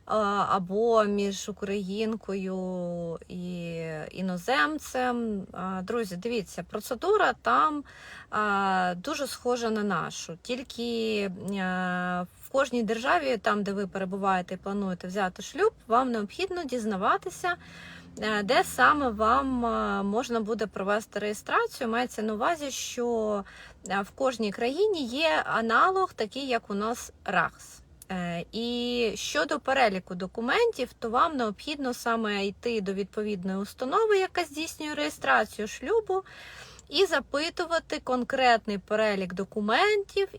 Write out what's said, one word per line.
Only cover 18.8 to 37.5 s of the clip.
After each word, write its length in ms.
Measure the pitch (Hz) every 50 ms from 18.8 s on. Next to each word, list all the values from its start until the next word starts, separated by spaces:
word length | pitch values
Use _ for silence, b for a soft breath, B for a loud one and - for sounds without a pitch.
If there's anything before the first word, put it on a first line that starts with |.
| 254 262 302 294 277 240
вам, 560 | 208 208 220 220 247 277 277 262 262 247 233
е, 380 | 226 220 220 214 208 202 196 196
можна 360 | 202 202 226 - 233 233 226
буде 280 | 208 208 226 208 220
провести 520 | 196 - 202 190 196 208 226 214 - - 202
реєстрацію. 680 | 208 208 214 - - - 294 440 466 440 - - 269 226
Мається 320 | 226 240 247 240 - 220
на 120 | 214 220 214
увазі, 380 | 208 254 330 339 302 294 269
що, 720 | 240 - - - - 247 240 240 233 220 214 214 208 202 196 B B B B B B B - 190
е, 120 | 185 196
в 100 | 202 -
кожній 400 | - - 269 262 247 214 220 202
країні 540 | 185 - 233 247 277 339 415 440 381 320 269
є 380 | 220 240 285 330 311 311 - -
аналог, 680 | - 160 220 226 226 226 262 330 381 381 381 370 - -
такий, 340 | - 220 202 - 262 285
як 220 | 262 240 226 - -
у 40 | 202
нас 400 | 196 208 226 247 - - - - - -
рахс. 540 | - 185 175 160 - - - - - - - - - - - - -
Е, 340 | 190 180 175 175 170 175 - -
і 600 | - 220 233 240 240 240 240 240 240 240 233 208 196
щодо 440 | - - - - 294 330 294 311 262
переліку 560 | - 262 269 269 247 214 190 185 - - 185
документів, 800 | 175 185 185 - 233 226 254 302 427 480 466 - - 247 - - -
то 100 | - 226
вам 280 | 220 262 320 339 311
необхідно 560 | 254 233 214 196 - - 285 311 285 269 247 247
саме 520 | - - 240 233 226 220 208 208 202 202
йти 360 | 202 196 - - 240 233 214
до 120 | 185 196 196
відповідної 640 | 196 202 190 - 214 214 214 208 180 180 196 190
установи, 600 | 196 208 - - - 254 262 339 415 453 427 415
яка 260 | 381 370 359 - 359 339
здійснює 500 | 302 277 302 320 320 - - 311 302 302
реєстрацію 720 | 294 294 302 - - - 269 262 240 220 - - - 208
шлюбу, 560 | 220 - - 247 302 440 453 427 - 370 381 - B B B B B B B B B B B B -
і 160 | 277 311 392
запитувати 920 | 359 330 277 214 - - 285 311 339